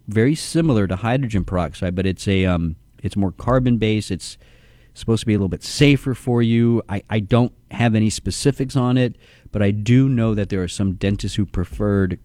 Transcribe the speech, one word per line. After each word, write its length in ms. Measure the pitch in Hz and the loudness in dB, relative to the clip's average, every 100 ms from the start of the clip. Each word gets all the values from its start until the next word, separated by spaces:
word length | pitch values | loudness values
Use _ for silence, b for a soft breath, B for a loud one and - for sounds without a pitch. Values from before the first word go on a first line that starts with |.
| - | -4
very 280 | 104 120 156 | 2 2 0
similar 520 | - 160 165 113 95 | -2 0 2 2 0
to 100 | 92 | -2
hydrogen 480 | 113 131 127 104 85 | -2 -2 0 -2 -2
peroxide, 500 | 90 80 - 92 90 | -2 -4 -4 -4 -2
but 100 | 95 | -2
it's 220 | 87 - | -2 -2
a, 160 | 95 92 | 0 2
um, 300 | 87 82 82 _ _ | 0 -2 -6 _ _
it's 120 | 107 104 | -6 -2
more 160 | 98 | -2
carbon-based. 800 | - - 131 127 117 110 107 - | -2 0 2 2 2 0 0 -2
It's 260 | 90 - - b b b b b | -8 -8 -18 b b b b b
supposed 280 | - - 113 | -12 -2 -2
to 40 | 117 | 0
be 80 | |
a 40 | 104 | 0
little 120 | 95 | 0
bit 140 | 80 | -4
safer 500 | - - 143 139 - | -8 2 4 4 0
for 280 | 123 - 120 | -6 -2 0
you. 400 | 117 117 117 117 - | 2 4 4 2 -2
I, 140 | 101 - | -8 -4
I 100 | 110 | -4
don't 340 | 101 120 120 - _ | 0 2 2 -4 _
have 240 | - 117 110 | -2 2 2
any 140 | 107 | 0
specifics 680 | - 98 - 143 135 135 131 | -2 -6 -2 -2 0 -4 -2
on 220 | 123 127 | 0 2
it, 200 | 123 - b b b | 0 -4 b b b
but 100 | 104 | 0
I 100 | 101 | 0
do 380 | 104 104 123 135 | 0 4 4 4
know 240 | 123 113 | 2 0
that 160 | 104 98 | 0 -2
there 140 | 98 | -4
are 40 | 90 | -4
some 260 | - 98 92 | -2 -2 0
dentists 420 | 98 101 101 - | -2 -2 -4 -2
who 80 | 101 | -2
preferred 720 | - 87 - 104 101 92 90 | -2 -6 -2 0 2 0 -2